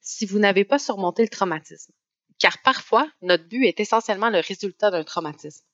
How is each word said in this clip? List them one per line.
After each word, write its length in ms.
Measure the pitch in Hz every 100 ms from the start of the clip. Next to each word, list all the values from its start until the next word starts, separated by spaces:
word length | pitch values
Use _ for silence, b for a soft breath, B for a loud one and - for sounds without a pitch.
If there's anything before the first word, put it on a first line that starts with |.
| -
si 160 | -
vous 140 | 214 202
n'avez 240 | 202 190
pas 160 | 196 277
surmonté 440 | - 202 180 175
le 60 | 226
traumatisme. 640 | - 190 156 - - - _ _ _ _ _
Car 200 | 185 -
parfois, 460 | - 254 - 220 208 _
notre 200 | 180 175 170
but 180 | 226 247
est 140 | -
essentiellement 500 | 214 220 220 196 220
le 80 | 196
résultat 540 | 160 196 202 - 208
d'un 100 | 175
traumatisme. 640 | 156 - 160 151 151 - _